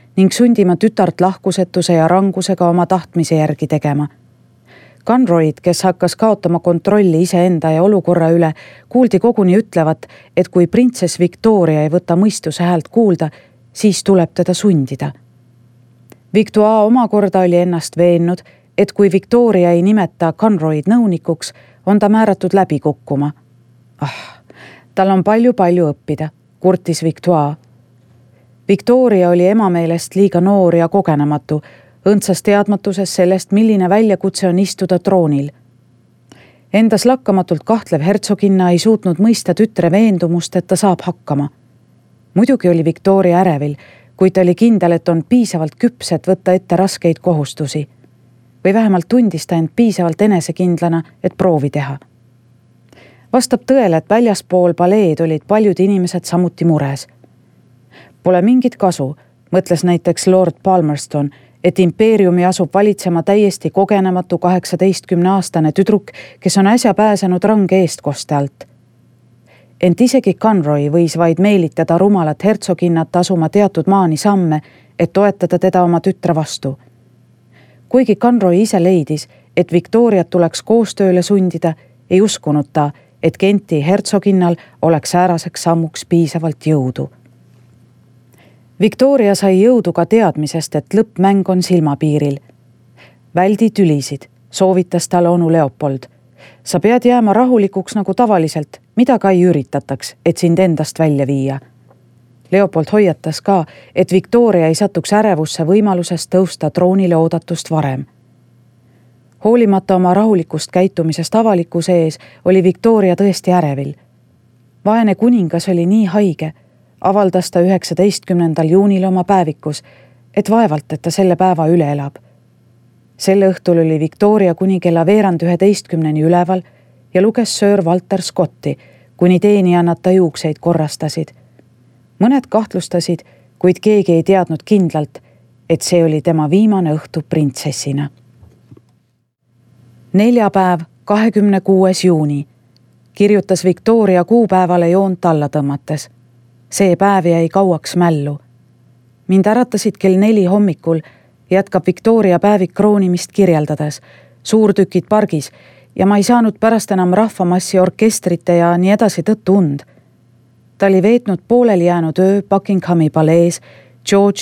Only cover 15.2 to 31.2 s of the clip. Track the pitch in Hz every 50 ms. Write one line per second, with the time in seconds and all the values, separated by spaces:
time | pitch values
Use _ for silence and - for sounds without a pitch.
15.2 | _ _ _ _ _ _ _ _ _ _ _ _ _ _ _ _ _ _ - _
16.2 | _ _ - 202 214 - - 214 214 214 220 220 208 214 240 254 240 202 - 208
17.2 | 202 196 - 190 185 180 175 175 180 180 175 165 156 - - 165 170 175 175 170
18.2 | 170 170 180 175 - _ _ _ _ _ - - 202 - - - 208 196 165 190
19.2 | - - - 240 240 233 202 185 175 175 175 170 175 196 214 214 185 160 _ -
20.2 | 175 165 160 - - 220 214 165 156 156 156 151 143 185 220 240 233 208 175 160
21.2 | - - 165 - - - - - - _ _ _ - 180 202 208 208 202 214 220
22.2 | 220 214 190 - - 180 175 196 185 - 160 139 - 156 147 _ - - 147 139
23.2 | 143 147 151 _ _ _ _ _ _ _ _ _ _ _ _ - 147 139 - -
24.2 | - - - - _ _ - - - - - - _ _ - - 190 196 196 185
25.2 | 170 202 214 226 233 247 240 - 190 175 175 180 170 151 143 - _ - 151 -
26.2 | 156 156 - _ _ _ _ _ - 185 185 180 - - 165 - 160 165 151 -
27.2 | - 175 180 156 147 143 151 - _ _ _ _ _ _ _ _ _ _ _ _
28.2 | _ _ _ _ _ _ _ _ _ - 202 - - - 247 254 254 240 214 185
29.2 | 180 175 175 175 175 185 208 226 214 190 175 170 170 165 170 170 - - - 190
30.2 | 202 190 - 175 180 196 202 196 185 170 170 170 165 165 - 196 190 - 156 147